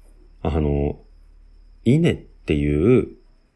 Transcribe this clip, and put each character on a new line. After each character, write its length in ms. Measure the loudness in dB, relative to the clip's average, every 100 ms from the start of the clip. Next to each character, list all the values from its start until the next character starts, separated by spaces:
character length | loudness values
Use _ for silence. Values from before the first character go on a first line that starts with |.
| -20 -20 -20 -10
あ 180 | -4 -2
の、 400 | -2 -2 -4 -6 -16 -20 -20 -20 -20 -20 -20 -6
稲 280 | 0 2 0
っ 40 | -2
て 380 | -10 -14 -4
い 460 | -2 0 0 2 2
う 160 | 0 -10 _ _ _